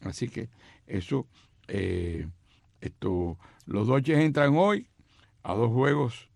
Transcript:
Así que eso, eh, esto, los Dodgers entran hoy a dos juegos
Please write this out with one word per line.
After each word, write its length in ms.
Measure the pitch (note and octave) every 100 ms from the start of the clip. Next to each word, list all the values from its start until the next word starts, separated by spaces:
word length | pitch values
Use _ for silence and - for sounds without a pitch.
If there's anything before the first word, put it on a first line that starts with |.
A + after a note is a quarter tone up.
Así 260 | F#2 - -
que 180 | - A2+ - - - -
eso, 400 | G2 F2 C3+ - _ _ _ -
eh, 600 | G2 F#2 F2+ F2 E2 E2 - _ _ _ _
esto, 580 | F2+ - G2+ F2+ F2 E2 - - -
los 220 | G2+ A2
Dodgers 340 | C3+ C#3 D3+
entran 340 | D#3 D3 C#3+ D3+
hoy 320 | G3+ G3+ - _ _ _ _ _
a 100 | -
dos 160 | G2 A#2
juegos 600 | A#2+ C#3 D3 B2+ - -